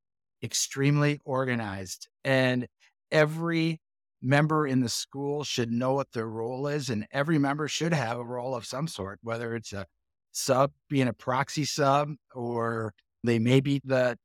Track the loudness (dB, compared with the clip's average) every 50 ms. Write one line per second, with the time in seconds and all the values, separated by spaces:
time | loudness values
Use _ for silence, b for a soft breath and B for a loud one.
0 | _ _ _ _ _ _ _ _ -8 -6 -4 -2 -4 -2 -2 2 2 4 4 4
1 | 4 2 2 0 -4 -4 -2 -2 0 0 0 -2 -2 -4 -6 -6 -8 -10 -12 -14
2 | -16 -20 _ _ -2 2 2 4 4 4 2 0 -2 -4 _ _ b b b b
3 | _ 0 4 4 4 4 2 -2 -4 -2 0 0 0 0 -2 -4 _ _ _ _
4 | _ _ _ _ 0 2 4 4 4 4 4 2 2 2 2 2 2 0 -2 -4
5 | -8 -8 -10 -8 -6 -4 -4 -4 -4 -4 -2 -2 -2 0 0 -2 0 0 0 -2
6 | -2 -4 -6 -6 -6 -6 -6 -6 -6 -6 -6 -4 -4 -4 -4 -4 -4 -2 -4 -4
7 | -4 -4 -4 -2 0 2 2 2 2 2 0 -2 -4 -4 -4 -2 0 0 0 0
8 | 0 0 -4 -4 -6 -8 -8 -6 -6 -4 -6 -6 -6 -6 -6 -6 -6 -6 -6 -6
9 | -8 -8 -8 -10 -6 -6 -4 -4 -4 -4 -6 -6 -8 -8 -8 -10 -10 -10 _ _
10 | _ _ _ _ _ _ -8 -4 0 2 4 4 4 2 0 _ _ -2 0 2
11 | 2 2 0 -4 -4 -2 0 0 -2 -2 -2 -4 -4 -2 0 2 4 4 4 4
12 | 2 0 -6 -12 _ _ -10 -8 -6 -4 -2 -2 -2 -2 -2 -2 -4 -6 -8 _
13 | _ _ _ _ 0 2 2 4 4 6 6 6 6 4 0 0 0 0 0 2
14 | 2 0 -2 -4 _